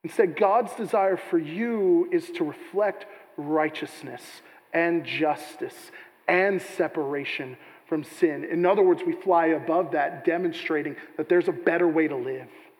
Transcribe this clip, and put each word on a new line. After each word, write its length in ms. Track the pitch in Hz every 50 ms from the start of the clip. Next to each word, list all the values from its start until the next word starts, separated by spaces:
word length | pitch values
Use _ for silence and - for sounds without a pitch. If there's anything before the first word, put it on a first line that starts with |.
Instead, 340 | - 165 - - 220 175 147
God's 380 | - 208 190 202 240 240 190 -
desire 420 | - 220 - - 208 196 190 185
for 220 | - - - 185 170
you 680 | 156 147 160 190 233 240 233 214 196 185 175 170 175 -
is 180 | 175 170 160 -
to 120 | - - 165
reflect 640 | 147 139 - - - - 196 214 202 190 - - - - - - _ -
righteousness 1040 | - 147 147 156 156 156 156 156 - 151 - - - - 131 123 - - - - - - - - - _ _
and 320 | - 165 170 170 170 170 143
justice 880 | 123 139 139 156 151 147 147 - - - - - 135 - - - - - - - - _ _ _
and 340 | - 170 180 190 202 196 180
separation 960 | - - - - 175 151 - 165 147 139 139 143 139 - - - 139 131 127 - - - - - _
from 160 | - 160 156
sin. 400 | 143 - - - 180 160 147 139
In 240 | 147 - 165 170 175
other 160 | 180 196 202
words, 220 | 190 180 175 135 -
we 80 | 175
fly 340 | 165 - - 190 175 170 165
above 460 | 160 160 143 127 160 160 175 190 147
that, 320 | - 151 143 - 175 147 -
demonstrating 720 | 170 165 175 185 170 160 - - - 160 151 143 151 143 - - - -
that 120 | - 156 -
there's 180 | 180 180 170
a 60 | 190
better 340 | 160 - - - 165 170 180
way 220 | 170 156 160 160 147
to 80 | 143
live. 340 | 131 120 131 131 131 127 120 - - - - _